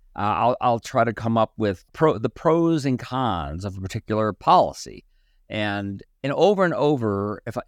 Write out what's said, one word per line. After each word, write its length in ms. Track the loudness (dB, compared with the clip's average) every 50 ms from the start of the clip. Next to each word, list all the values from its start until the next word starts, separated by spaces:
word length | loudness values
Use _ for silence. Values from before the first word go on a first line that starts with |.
| _ _ _
uh, 40 | -4
I'll, 360 | -2 -2 0 2 2 2 2 2
I'll 200 | 0 0 0 0
try 240 | -4 -2 0 2 2
to 80 | 2
come 260 | 0 -4 -2 0 2 2
up 140 | 2 0 _
with 280 | -2 0 0 0 -2 _ _
pro-, 260 | _ 2 2 2 2 2
the 100 | -2 -6
pros 560 | -6 -2 0 2 2 2 2 2 0 0 0
and 140 | -2 -2 -2
cons 640 | -4 -6 -4 -2 -2 -2 -2 -2 -4 -6 -8 -8 -8
of 140 | -8 -8 -8
a 20 |
particular 520 | -10 -8 -8 -8 -6 -4 -2 0 0 -2
policy. 720 | -4 -2 2 4 6 6 6 4 -2 -8 -16 -16 -16 -18 -20 _ _ _ _ _ _ _ _ _
And, 540 | -6 -4 -2 -2 -2 -4 -6 -6 -8 -10 -14 _ _ _
and 100 | -6 -4
over 320 | 0 4 4 4 4 4 2
and 100 | 0 2
over, 680 | 2 2 2 2 2 0 0 0 0 -2 -4 -6 -8 -10
if 100 | -8 -8
I, 40 | -8 -8